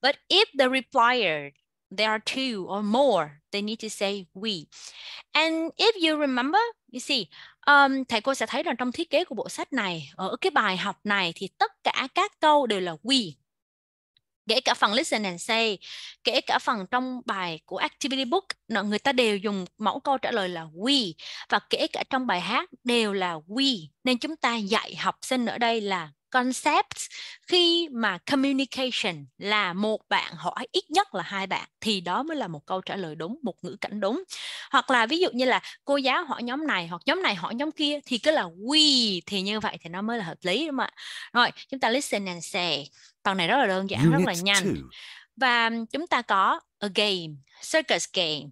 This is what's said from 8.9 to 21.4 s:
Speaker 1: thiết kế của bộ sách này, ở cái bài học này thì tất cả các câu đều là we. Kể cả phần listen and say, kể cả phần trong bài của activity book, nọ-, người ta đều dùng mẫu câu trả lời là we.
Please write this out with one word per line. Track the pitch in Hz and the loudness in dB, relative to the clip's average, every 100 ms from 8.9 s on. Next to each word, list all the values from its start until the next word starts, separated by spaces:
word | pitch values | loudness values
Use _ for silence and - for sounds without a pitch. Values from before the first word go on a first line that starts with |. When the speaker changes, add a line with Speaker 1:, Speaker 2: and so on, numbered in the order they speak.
Speaker 1:
thiết | 240 339 | -4 0
kế | 285 | 0
của | 359 | 0
bộ | 214 - | -6 -8
sách | - 349 | -8 -6
này, | 262 196 170 139 - | -2 -2 -4 -8 -8
ở | 185 - | -6 -2
cái | - | 0
bài | 285 214 185 | 2 2 0
học | 190 185 | -4 -4
này | 208 202 175 165 | 0 0 0 -2
thì | 190 _ | -10 _
tất | 415 _ | -2 _
cả | - - 262 | -2 0 -2
các | - 403 _ | 0 -2 _
câu | 311 294 254 | 6 6 4
đều | 202 | 0
là | 180 160 | -2 -6
we. | 226 269 190 139 _ _ _ _ _ _ _ _ _ _ - | 2 2 2 -8 _ _ _ _ _ _ _ _ _ _ 0
Kể | 226 | 0
cả | - | 2
phần | 233 233 | 2 2
listen | 214 320 233 | 2 0 0
and | 202 175 | -2 -6
say, | - 226 226 190 - - - - | -2 0 0 -2 -8 -16 -16 -6
kể | - 240 | 0 0
cả | - - | 2 0
phần | - 233 185 | 2 -2 0
trong | 247 254 254 233 | -2 -2 -8 -6
bài | 202 180 160 _ | -4 -4 -8 _
của | 160 | -4
activity | 381 _ 285 269 | -4 _ -4 -2
book, | 262 349 - - _ | 0 -2 -2 -14 _
nọ-, | 220 202 | -4 0
người | 214 | 0
ta | 277 | 2
đều | 254 233 208 | 2 2 2
dùng | 208 202 180 _ | -2 -4 -6 _
mẫu | 208 247 | -2 -2
câu | 285 262 | -2 0
trả | - | 0
lời | 233 185 | -2 -2
là | 175 | -6
we. | 160 160 220 277 202 156 - - | -12 -6 0 0 0 -6 -14 -14